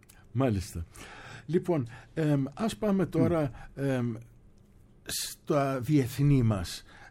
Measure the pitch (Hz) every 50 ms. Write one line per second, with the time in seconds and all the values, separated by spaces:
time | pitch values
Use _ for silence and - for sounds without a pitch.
0 | - - - - - - - 117 135 127 104 95 87 - - 85 82 - - -
1 | - - - - - - - - - - 156 185 185 - 175 151 120 117 - -
2 | - - - 160 156 151 147 139 135 - - - 220 226 - - 220 208 190 190
3 | 175 - - 160 - - 175 160 147 135 - - - - - 139 139 139 131 127
4 | 120 120 113 110 - - - - - - - - - - - - - - - -
5 | - - - - - - - - - - 160 143 139 135 135 127 120 127 151 143
6 | 127 113 - - 139 143 143 131 120 110 107 95 90 - - - - - - -
7 | - -